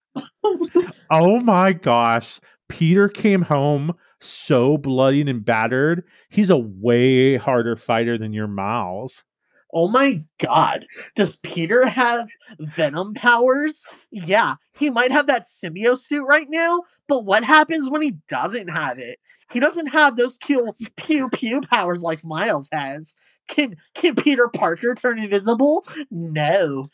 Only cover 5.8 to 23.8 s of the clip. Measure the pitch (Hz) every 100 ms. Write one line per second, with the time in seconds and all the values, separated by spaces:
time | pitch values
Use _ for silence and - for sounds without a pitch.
5.8 | 151 175 - _ _ - 190 147 110 95
6.8 | 113 120 131 127 131 127 139 123 117 110
7.8 | - 113 117 117 107 107 107 98 98 117
8.8 | 90 95 127 - _ _ _ _ _ 165
9.8 | 175 254 277 175 - - 147 156 131 -
10.8 | - - - - 196 - - 175 165 240
11.8 | 254 233 240 233 226 - _ 220 151 170
12.8 | 147 156 202 214 240 233 254 269 302 -
13.8 | - - _ 202 165 208 165 143 _ -
14.8 | 294 233 254 294 285 240 - - 175 175
15.8 | 226 254 - 294 269 302 285 320 339 349
16.8 | - _ - 269 196 214 240 311 311 320
17.8 | 262 302 302 156 - 131 170 233 175 160
18.8 | 143 123 120 - _ _ _ 240 294 339
19.8 | 294 302 294 233 247 - - 269 226 -
20.8 | 220 - - 302 262 233 226 269 262 233
21.8 | 175 175 170 156 160 156 214 151 139 156
22.8 | 135 147 160 _ _ _ - - 269 165